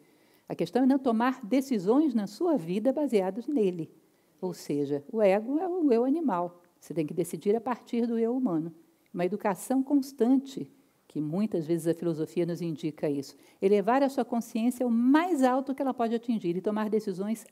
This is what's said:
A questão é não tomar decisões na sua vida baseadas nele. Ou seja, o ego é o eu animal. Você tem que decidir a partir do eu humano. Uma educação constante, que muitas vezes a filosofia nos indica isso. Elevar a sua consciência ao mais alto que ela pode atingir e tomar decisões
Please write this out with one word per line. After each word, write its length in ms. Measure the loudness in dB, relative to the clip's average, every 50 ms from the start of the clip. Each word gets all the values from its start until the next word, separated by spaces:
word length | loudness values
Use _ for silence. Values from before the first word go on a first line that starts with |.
| _ _ _ _ _ _ _ _ _ -10
A 60 | -4
questão 260 | -4 -4 -2 0 2 4
é 40 |
não 120 | 4 4 4
tomar 480 | 2 0 0 2 2 0 0 -2 -4
decisões 680 | 0 0 0 0 0 -2 -2 2 4 4 4 4 4 2
na 140 | 0 -2
sua 300 | -4 -6 -2 0 0 0
vida 360 | 0 0 -2 -4 0 0 0 0
baseadas 540 | 0 -2 2 2 2 2 0 -2 -6 -6
nele. 420 | -2 0 2 2 0 0 -2 -8 -10 -12 -20 _ _ _ _ _ _ _ -10
Ou 120 | -8 -8 -8
seja, 520 | -8 -6 -4 -2 -2 0 0 -2 -4 -4 -4 -2
o 100 | 2 4
ego 380 | 4 4 4 0 0 -2 -2
é 80 | -2 -2
o 240 | -2 2 4 4 4
eu 120 | 4 4
animal. 560 | 2 0 2 2 0 0 0 -2 -4 -6 -12 _ _ _ _
Você 120 | -14 -8 -4
tem 140 | -2 -2
que 80 | -2 -2
decidir 400 | -4 -4 -4 -4 -4 0 0 0
a 60 | 0
partir 440 | 0 -4 -8 -8 -8 -6 -2 -2 0
do 140 | 0 0 0
eu 180 | 0 0 0
humano. 380 | 0 0 0 0 -2 -2 -4 -8 -14 -20 _ _ _ _ _ -4
Uma 100 | -2 -2
educação 560 | -2 -2 -2 -2 -2 -2 -2 -2 -2 0 0
constante, 880 | 2 2 2 2 2 0 -2 0 4 4 4 2 2 -2 -10 -10 -10 -12 _ _ _ _ _ _ _
que 140 | _ -6 -4
muitas 460 | -4 -2 -2 -2 -2 0 -2 -2 -2
vezes 220 | 0 -2 0 0 -2
a 60 | -2
filosofia 520 | 0 -2 -4 -2 -2 -4 -4 -2 -2 -2
nos 140 | -2 -2 -4
indica 480 | -4 -6 -6 -4 -6 -6 -6 -4 -4 -2
isso. 260 | -2 -2 -6 -8 -14 _ -20 -20 _ -2
Elevar 400 | 2 2 4 4 4 2 2 2
a 80 | 2 2
sua 160 | 0 -2 -4
consciência 600 | -2 -2 -4 -4 -4 -4 -2 0 0 0 0 -2
ao 60 | 0
mais 520 | 0 2 4 6 6 4 4 2 0 2 4
alto 320 | 4 2 2 -2 -4 -4
que 80 | -4 -2
ela 100 | -4 -2
pode 220 | -2 -2 -2 -2
atingir 420 | -4 -2 -2 -4 -2 -2 -2 -4
e 40 | -2
tomar 280 | -2 -2 -2 -2 -2 0
decisões 560 | -2 -2 -2 -2 -6 -6 -4 -4 -6 -6 -8 -14